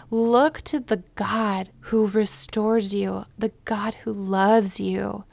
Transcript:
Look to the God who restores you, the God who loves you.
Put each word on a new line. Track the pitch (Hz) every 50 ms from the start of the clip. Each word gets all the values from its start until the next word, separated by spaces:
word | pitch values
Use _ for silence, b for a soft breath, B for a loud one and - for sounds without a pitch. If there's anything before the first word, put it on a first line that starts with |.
| B B
Look | 226 226 226 233 233 240 277 311 311 - -
to | - - 294
the | 247 - 220 180 175 _ -
God | - 208 208 196 220 226 208 196 190 185 - - - -
who | - - 226 220 208
restores | 190 220 214 202 - - - - - 220 214 214 220 226 208 196 196
you, | 202 196 190 190 190 202 - - -
the | 214 220 - _ -
God | - 226 208 202 220 220
who | - - 220
loves | 214 202 196 190 190 190 190 202 220 226 214 190 - -
you. | 196 185 185 190 202 202 202 202 196 -